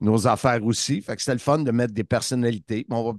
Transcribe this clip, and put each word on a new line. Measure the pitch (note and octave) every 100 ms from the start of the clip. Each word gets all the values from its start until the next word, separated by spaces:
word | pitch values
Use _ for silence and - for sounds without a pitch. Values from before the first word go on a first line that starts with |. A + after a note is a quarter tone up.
nos | G2+ A2 A#2+
affaires | G#2+ C3 A#2+
aussi. | A2 A2+ - D#3
Fait | - G#2+
que |
c'était | -
le | B2
fun | - D#3
de | C#3
mettre | A#2 B2 G#2+
des |
personnalités. | G#2 A#2+ - B2+ A#2+ A2 - A2 -
Mais | A#2
on |
va | A#2